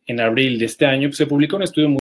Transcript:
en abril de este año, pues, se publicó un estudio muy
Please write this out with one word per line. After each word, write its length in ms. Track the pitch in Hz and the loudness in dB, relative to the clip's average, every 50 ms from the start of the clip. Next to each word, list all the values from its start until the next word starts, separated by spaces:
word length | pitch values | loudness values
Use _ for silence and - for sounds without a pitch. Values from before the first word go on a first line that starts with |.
| _ | _
en 140 | - 123 120 | -8 -4 -2
abril 380 | 117 113 117 131 135 131 123 113 | -2 0 2 2 0 0 0 -2
de 60 | 117 | -4
este 220 | 110 - - 147 | -4 0 0 2
año, 220 | 139 135 135 139 143 | 2 2 0 0 -2
pues, 100 | 139 - | -2 -2
se 80 | 151 | -2
publicó 300 | 139 143 139 151 147 190 | 0 2 0 0 0 0
un 80 | 196 190 | -2 -4
estudio 260 | 170 - 151 151 147 | -2 0 0 0 2
muy 80 | 139 139 - | 0 0 -2